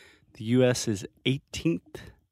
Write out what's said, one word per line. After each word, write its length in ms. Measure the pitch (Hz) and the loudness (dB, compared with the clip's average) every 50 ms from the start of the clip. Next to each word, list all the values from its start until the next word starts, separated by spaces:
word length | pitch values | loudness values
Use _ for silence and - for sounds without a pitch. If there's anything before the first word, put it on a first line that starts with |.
| - - _ _ _ _ - | -20 -20 _ _ _ _ -16
the 120 | - 110 | -10 -2
U 180 | 110 123 127 127 | 2 4 4 4
S 240 | 123 127 - - | 4 4 2 -2
is 180 | 120 104 92 - - _ _ - | -2 -4 -4 -6 -12 _ _ -2
eighteenth, 760 | 127 135 143 - _ - - - 165 170 180 - - - - - - - _ _ _ | -2 -2 -2 -6 _ -8 -4 -2 -2 -2 -2 -6 -12 -18 -20 -20 -20 -20 _ _ _